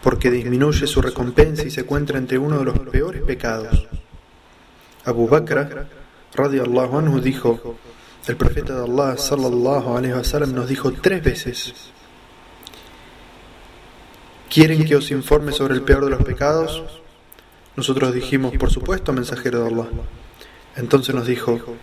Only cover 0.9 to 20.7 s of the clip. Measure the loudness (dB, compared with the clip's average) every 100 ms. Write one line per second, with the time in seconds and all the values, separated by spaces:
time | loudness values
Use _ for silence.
0.9 | 0 0 -2 -2 4 4 4 -6 -6 -4
1.9 | -2 -2 -4 -2 -2 0 0 0 -2 0
2.9 | 0 0 -2 -2 -2 -4 -4 0 0 0
3.9 | -10 -14 -20 -20 -20 _ -20 -20 -20 -20
4.9 | -10 -4 0 4 4 2 -2 -2 -8 -14
5.9 | -14 -20 -20 -10 -2 0 0 0 0 2
6.9 | 0 2 2 0 0 0 0 -4 -16 -18
7.9 | -20 -20 -18 -10 0 0 0 -4 -6 -2
8.9 | 0 0 -2 -2 0 0 2 2 0 0
9.9 | -2 -2 -2 -2 -2 -2 -2 -4 -2 -2
10.9 | 2 0 2 0 -2 -8 -8 -10 -14 -20
11.9 | -20 -20 -20 -20 -20 -20 -20 -20 -20 -20
12.9 | -20 -20 -20 -20 -20 -20 -20 -20 -20 -20
13.9 | -20 -20 -20 -20 -20 -2 6 6 6 4
14.9 | 2 2 -4 2 2 2 -2 0 0 2
15.9 | 2 4 0 0 0 0 0 -2 -6 -12
16.9 | -16 -20 _ _ -20 -20 -20 -16 -8 -2
17.9 | 0 0 -2 -2 -2 0 0 2 2 0
18.9 | -4 -2 -4 -4 -4 -2 -2 -2 -2 -4
19.9 | -8 -10 -12 -20 -20 -20 -20 -18